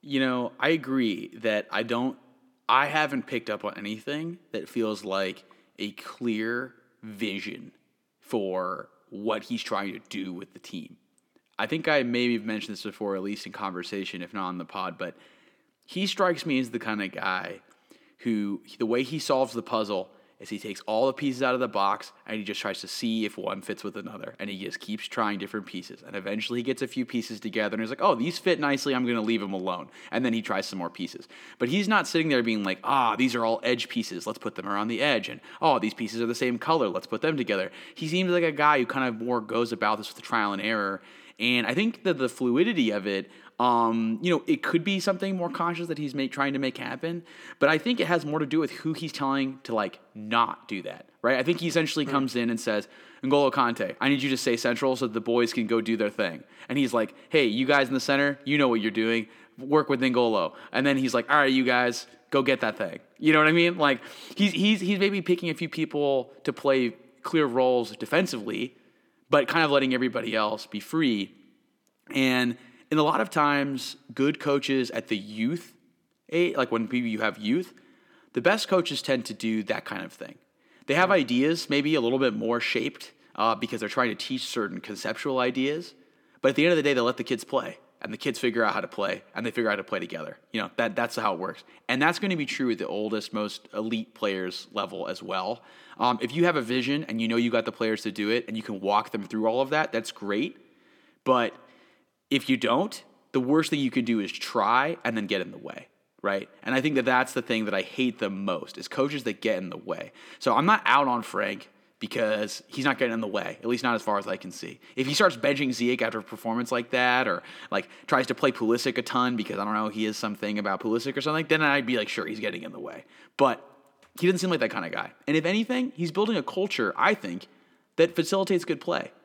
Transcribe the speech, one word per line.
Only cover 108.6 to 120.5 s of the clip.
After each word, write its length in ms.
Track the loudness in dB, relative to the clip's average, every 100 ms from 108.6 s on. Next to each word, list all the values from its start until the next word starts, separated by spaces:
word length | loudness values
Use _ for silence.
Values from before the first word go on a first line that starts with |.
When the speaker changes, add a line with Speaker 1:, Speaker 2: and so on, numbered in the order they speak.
| -6 -12
Speaker 1:
is 100 | -10
coaches 360 | -2 -2 0
that 180 | -6 -2
get 160 | 0 0
in 100 | -4
the 80 | -10
way. 360 | -8 -8 -8 -14 -20 -4
So 160 | 2 4
I'm 80 |
not 160 | 6 4 6
out 200 | 6 6
on 160 | 2
Frank 460 | -2 -2 -2 -4 -10 _ _ _
because 640 | -6 -2 0 0 -2 -6 -10
he's 180 | -2 0
not 100 | 2
getting 140 | 0
in 80 | 0
the 60 | -2
way, 320 | -4 -4 -6
at 80 | -2
least 140 | 0
not 120 | 0
as 60 | 0
far 160 | 0 0
as 80 | 0
I 120 | -6
can 120 | -8
see. 300 | -12 -12 -14 -14 -4
If 100 | -2
he 60 |
starts 240 | 4 4 4
benching 320 | 0 2 0
Ziyech 320 | 2 2 2
after 180 | 0 -2
a 20 |
performance 500 | -8 -8 -4 -2 0
like 180 | -2 0
that 380 | 2 4 4 2
or, 140 | -2 -6 -18 -4
like, 200 | -4 -4 -16 0
tries 200 | 2 2
to 60 |
play 180 | 2 0
Pulisic 440 | 2 2 2 2 -2
a 60 |
ton 340 | -2 0 0 0
because, 220 | -4 -4
I 60 | -2
don't 80 |
know, 140 | -2 -2
he 160 | -2
has 120 | -2 -2
something 420 | -6 -4 -4